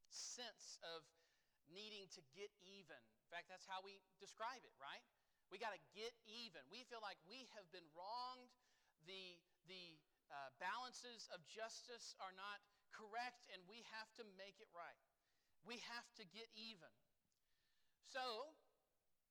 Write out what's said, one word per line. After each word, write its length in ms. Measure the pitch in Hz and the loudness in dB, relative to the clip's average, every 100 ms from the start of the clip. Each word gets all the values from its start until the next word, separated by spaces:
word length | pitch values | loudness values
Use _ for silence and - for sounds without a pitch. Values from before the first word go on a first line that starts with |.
| - | -6
sense 720 | - - - 240 190 - - | 0 2 2 0 -2 -6 -2
of 220 | 180 165 147 - - - - - 143 | 2 0 -2 -14 -20 -20 -20 -20 -8
needing 400 | 180 214 208 190 208 | -2 -2 -2 -4 -8
to 80 | 135 | -8
get 160 | 160 208 - 185 | -2 -2 -2 -10
even. 320 | 196 165 139 | -8 -6 -6
In 320 | 113 - - | -8 -18 -2
fact, 160 | 170 170 | 0 0
that's 240 | 185 196 | -4 0
how 160 | 190 196 | 0 0
we 160 | 196 - - | -6 -12 -10
describe 480 | 196 - 226 254 147 | -6 2 2 2 -6
it, 80 | - | -4
right? 240 | 139 190 - - _ - - | -2 -2 -4 -20 _ -20 -4
We 80 | 190 | 4
gotta 160 | 226 185 147 | 4 4 -2
get 240 | 190 226 - 220 | 0 0 0 -6
even. 400 | 226 233 160 131 | -2 -2 -4 -6
We 80 | 220 247 | -6 -2
feel 80 | 233 208 | 0 0
like 160 | 175 160 | -2 -4
we 160 | 254 240 | -6 -6
have 160 | 220 180 | -6 -6
been 160 | 180 165 | -6 -6
wronged. 560 | 160 190 240 247 254 247 - - - - - 160 | -4 0 4 2 0 -6 -14 -20 -20 -20 -12 -4
The, 320 | 190 185 175 - - 160 | -2 -2 -6 -14 -14 -6
the, 320 | 185 175 156 - - - | -4 -6 -8 -16 -18 -4
uh, 160 | 147 135 127 | -2 -2 4
balances 720 | 185 226 254 - 247 226 - | 6 6 4 0 -2 -4 -2
of 160 | 175 147 | -2 -2
justice 720 | 202 226 - - 233 - - | 0 2 2 -2 -2 -2 0
are 160 | 190 | 0
not 240 | 185 202 202 - - - | 2 2 2 -2 -20 -10
correct, 560 | - 214 220 247 240 - | -6 2 6 6 2 -6
and 80 | 190 180 | -6 -4
we 160 | 233 202 | -6 -2
have 160 | 220 220 - | -2 -2 -4
to 80 | 220 | -4
make 240 | 185 196 190 | -4 -6 -8
it 120 | 220 | -8
right. 240 | 170 156 123 - _ _ - - - | -4 -4 -4 -16 _ _ -20 -20 -6
We 160 | 175 240 226 | 0 0 2
have 160 | 233 233 - | 0 -2 -6
to 80 | 190 | -6
get 240 | 196 226 220 | -6 -6 -4
even. 320 | 226 202 139 - - - _ _ - - - - - - - | -4 -4 -8 -14 -20 -20 _ _ -20 -20 -20 -20 -20 -16 2
So, 400 | 262 254 220 294 302 - - _ _ _ - _ | 6 6 6 2 -4 -18 -20 _ _ _ -20 _